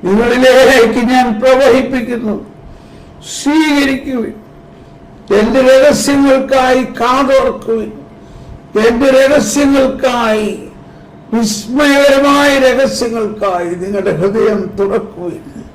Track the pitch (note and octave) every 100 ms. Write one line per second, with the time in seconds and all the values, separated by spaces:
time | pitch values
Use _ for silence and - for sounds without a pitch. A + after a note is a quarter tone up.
0 | F3+ G#3 A#3+ B3 B3+ B3+ B3+ C4 A3+ B3+
1 | A#3 B3+ A#3+ G#3 C4 C4 C4+ B3+ B3+ B3+
2 | A3+ A#3+ G#3+ G3 - - - - - -
3 | - - - - C#4 D#4 D#4 C#4+ C#4 C4
4 | D4+ B3+ A3 - - - - - - -
5 | - - - G3+ A3 C4+ C4 C4 D4 -
6 | - C#4+ C#4 C4 C4 C4+ B3+ B3+ A3 -
7 | A#3+ C4 C4+ C4+ B3+ G#3+ A3+ A3+ G#3+ G#3+
8 | - - - - - - - G#3 A3+ A#3+
9 | C4+ C4 C4+ D4 - D4 C#4 C#4 C4 -
10 | C4 B3 A3+ G#3+ G#3+ - - - - -
11 | - - - A3 A3+ - - B3+ C#4+ C#4
12 | C#4 C#4 C#4+ C#4 C#4+ C4+ C4 A#3+ C4+ -
13 | A#3 A3+ G#3 G#3+ G3+ F3+ F3 F3 F#3+ G3+
14 | F#3+ D#3 F#3+ A3 A3 G3+ F3+ - G3 A3+
15 | - E3+ F3 C#3 - - D3+